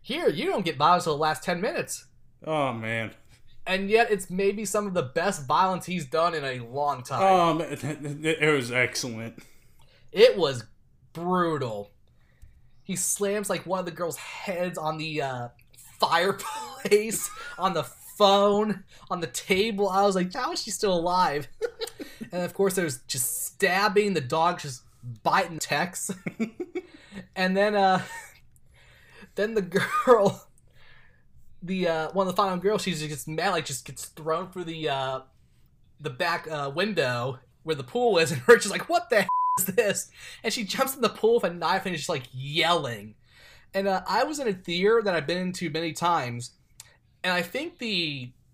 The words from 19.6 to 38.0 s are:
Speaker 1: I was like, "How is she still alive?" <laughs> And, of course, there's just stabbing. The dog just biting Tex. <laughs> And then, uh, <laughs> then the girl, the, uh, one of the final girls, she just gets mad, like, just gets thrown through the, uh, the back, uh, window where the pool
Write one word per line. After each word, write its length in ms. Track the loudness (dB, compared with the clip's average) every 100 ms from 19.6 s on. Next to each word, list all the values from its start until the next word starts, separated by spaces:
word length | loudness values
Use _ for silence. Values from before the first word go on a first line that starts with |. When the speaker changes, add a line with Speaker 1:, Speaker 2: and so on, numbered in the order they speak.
| 2 0 0
Speaker 1:
I 140 | 4
was 140 | 4 4
like, 160 | -2
"How 180 | -2 -4
is 100 | -4
she 80 | -6
still 240 | -2 0
alive?" 540 | 2 2 2 2 0 -6
<laughs> 800 | -8 -8 -6 -12 -10 -16 -14 -10
And, 100 | -6
of 120 | -6
course, 200 | 0 0
there's 240 | 2 -2 -4
just 420 | -8 -6 -4 -4
stabbing. 680 | -8 0 2 4 4 4 2
The 60 | 0
dog 400 | 0 2 2 2
just 220 | -8 -12 -18 _ -16 -4
biting 360 | 2 2 0 -6
Tex. 520 | -2 0 0 -4 -6 -6 -8 -6
<laughs> 1000 | -6 -6 -10 -10 -12 -20 -20 -18 -14 -2
And 200 | 0 4
then, 180 | 4
uh, 280 | 4 4 4 0 -14 -16 -20 -20 -20 -20
<laughs> 680 | -20 -20 -20 -20 -20 -14
then 200 | -4 -2
the 80 | -2
girl, 880 | 0 -2 0 0 6 6 6 0 -14 -20 _ -20 -20 -20 -20 _ _ -20 -20 -16
the, 260 | -6 -2 0
uh, 240 | 0 -2
one 140 | 0 0
of 80 |
the 20 | 2
final 200 | 0 2
girls, 240 | 0 0
she 80 | -2
just 180 | -4 -6
gets 180 | -8 -8
mad, 240 | -4 0
like, 140 | -2
just 200 | -4 -8
gets 220 | -10 -14 -16
thrown 440 | -12 -4 -4 -4
through 140 | -10
the, 240 | -10 -6 -4
uh, 320 | -2 -4 -6 -10 _ _ _ _ _ _ _
the 100 | -12
back, 380 | -4 -2 -2 -4
uh, 200 | -6 -6
window 640 | -2 -2 0 0 0 -4 -8 _ _
where 140 | -6 -6
the 80 |
pool 340 | -4 2